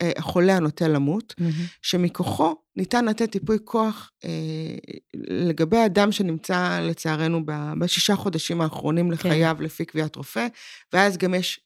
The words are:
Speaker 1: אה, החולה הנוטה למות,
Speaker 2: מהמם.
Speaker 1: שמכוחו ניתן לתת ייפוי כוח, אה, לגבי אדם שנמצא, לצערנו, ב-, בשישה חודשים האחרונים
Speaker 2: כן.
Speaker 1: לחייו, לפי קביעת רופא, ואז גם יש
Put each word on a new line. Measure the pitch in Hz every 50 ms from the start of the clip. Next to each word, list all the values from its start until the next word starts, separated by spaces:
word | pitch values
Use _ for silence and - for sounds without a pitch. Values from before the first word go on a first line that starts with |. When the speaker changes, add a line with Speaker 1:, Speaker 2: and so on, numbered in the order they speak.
| 170
Speaker 1:
אה, | 170 -
החולה | - 160 - - 185 175 190 190
הנוטה | 185 165 151 147 - 175 160
למות, | 156 143 139 139 165 220 240 _ - -
Speaker 2:
מהמם. | 175 170 156 160 170 175 - _ -
Speaker 1:
שמכוחו | - - 180 180 175 - - 180 - - - 285 311 156 - _ _ _
ניתן | - 190 - - 240 240
לתת | 220 214 220 233 220 -
ייפוי | 196 - - 220 208 214
כוח, | - - 226 220 220 214 - - - _ _ -
אה, | 175 165 160 160 156 156 156 160 156 - - - - - - _ _ - - - -
לגבי | - 95 170 175 160 - 160 160 214 233 226
אדם | 214 170 208 202 208 208
שנמצא, | - 202 175 160 160 - - 190 180 180 175 175 175 170
לצערנו, | 165 165 - - 160 156 151 160 160 170 165 156
ב-, | 151 151 151 147 147 156 156
בשישה | 170 180 - 185 - - 202
חודשים | 190 - 202 165 160 - - 175 170
האחרונים | 165 156 - - - 151 156 170 175
Speaker 2:
כן. | 175 165
Speaker 1:
לחייו, | 165 - 180 156 156 165 160 160 156
לפי | 156 160 - - 170
קביעת | - - 156 156 156 -
רופא, | - 139 - - 220 233 240 233 - - - - - _ _ -
ואז | 185 196 202 185
גם | 175 190 180 185
יש | 185 180 - - - _